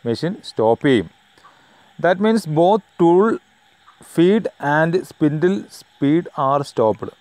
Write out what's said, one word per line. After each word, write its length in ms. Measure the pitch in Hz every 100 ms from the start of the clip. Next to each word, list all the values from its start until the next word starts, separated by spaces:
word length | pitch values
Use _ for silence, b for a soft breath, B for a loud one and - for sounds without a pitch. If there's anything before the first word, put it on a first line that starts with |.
| 117
മെഷീൻ 260 | 113 165 208 -
സ്റ്റോപ്പ് 380 | - 110 113 147
ചെയ്യും. 200 | 120 85 _ _ _ b b b b b b
That 160 | 165 185 214
means 180 | 226 156 151
both 240 | 175 208 _ -
tool 240 | 170 175 220 - _ _ _ _ _ _ -
feed 320 | - 175 220 180 _ 143 151
and 240 | 165 180 -
spindle 460 | - 156 151 180 202 - -
speed 440 | - _ 143 160 165 - 135
are 120 | 143 139
stopped. 360 | - 113 101 - _